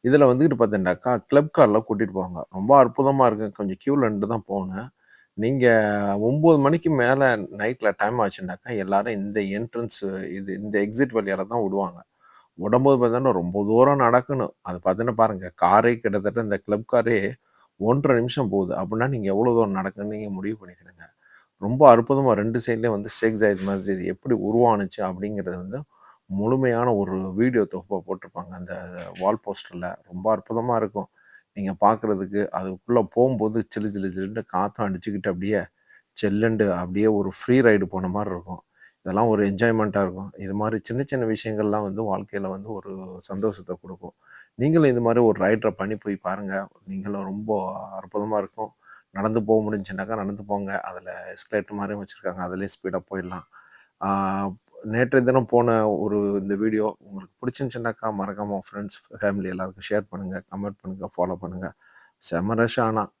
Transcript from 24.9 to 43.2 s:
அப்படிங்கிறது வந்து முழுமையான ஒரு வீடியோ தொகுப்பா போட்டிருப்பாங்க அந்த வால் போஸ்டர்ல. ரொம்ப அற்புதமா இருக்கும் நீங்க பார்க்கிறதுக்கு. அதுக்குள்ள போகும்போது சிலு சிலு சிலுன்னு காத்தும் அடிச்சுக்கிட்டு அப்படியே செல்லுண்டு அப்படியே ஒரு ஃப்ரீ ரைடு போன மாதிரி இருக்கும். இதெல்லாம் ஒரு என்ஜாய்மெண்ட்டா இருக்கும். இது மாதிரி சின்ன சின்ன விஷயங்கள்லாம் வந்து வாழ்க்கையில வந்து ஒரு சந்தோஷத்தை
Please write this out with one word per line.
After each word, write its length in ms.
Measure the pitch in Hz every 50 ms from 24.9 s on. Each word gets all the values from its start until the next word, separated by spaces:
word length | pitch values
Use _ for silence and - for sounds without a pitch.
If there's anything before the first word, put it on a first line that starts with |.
| - -
அப்படிங்கிறது 580 | 98 95 92 92 101 104 107 101 90 90 87
வந்து 220 | 90 90 95 110 143 147 _ _ _ _ - _ _ _ _
முழுமையான 580 | 95 98 104 113 131 131 131 127 117 117 120 123 117
ஒரு 200 | 101 98 92 95 95 95 95 92
வீடியோ 300 | 101 120 127 123 113 101
தொகுப்பா 340 | - - 90 - _ 104 90
போட்டிருப்பாங்க 520 | 85 - 95 92 - 90 _ 87 90 90
அந்த 220 | 90 90 90 90 90 92 90 87 90 87 87 92 90
வால் 260 | 90 92 98 107 113 _
போஸ்டர்ல. 440 | 101 95 - - - 90 87 90 90 - _ _
ரொம்ப 220 | _ 90 92 95 110
அற்புதமா 440 | 110 95 - - 113 117 117 123 120
இருக்கும் 340 | 113 110 95 101 101 92 _ _ _ _ _ _ - _ _ _
நீங்க 180 | 101 98 95 95 -
பார்க்கிறதுக்கு. 600 | 101 101 113 107 - 107 104 92 95 92 101 101 101 -
அதுக்குள்ள 500 | - 95 95 95 95 90 _ - 120 120 104 87
போகும்போது 480 | _ 120 123 135 131 107 110 107 110 113 101 _
சிலு 200 | - 110 104 107
சிலு 180 | 101 101 95
சிலுன்னு 360 | 95 90 95 95 98 107 113 110 _
காத்தும் 340 | - 90 98 101 - - 107
அடிச்சுக்கிட்டு 440 | 98 92 90 - 110 101 98 - 104
அப்படியே 320 | 90 90 95 104 107 95 85 - _ _ _ _ _ _ _ _ _
செல்லுண்டு 480 | - - 101 101 104 110 113 113 107 107 98
அப்படியே 360 | 90 87 90 87 92 101 107
ஒரு 220 | 110 107 101 98 98
ஃப்ரீ 280 | 92 - - - 123 135
ரைடு 240 | 120 117 107 101 95
போன 220 | 87 - 92 92
மாதிரி 240 | 90 92 104 104 101
இருக்கும். 300 | 92 87 87 92 90 85 _ _ _ _ - - _
இதெல்லாம் 300 | _ _ 95 92 104 117
ஒரு 140 | 117 107 104 104
என்ஜாய்மெண்ட்டா 540 | 98 98 95 117 117 113 110 107 104 92 101
இருக்கும். 300 | 98 92 90 92 98 95 -
இது 160 | - 98 95 98
மாதிரி 240 | 104 107 107 110 104 _
சின்ன 180 | - 117 127 139
சின்ன 200 | 139 143 131 120
விஷயங்கள்லாம் 580 | 110 110 107 - 117 107 104 107 104 104 107 104
வந்து 200 | 98 98 104 113
வாழ்க்கையில 460 | 104 95 98 101 _ - 101 98 95
வந்து 200 | 95 98 98 113 107
ஒரு 180 | 95 - 101 95 95 95 92 92
சந்தோஷத்தை 540 | 90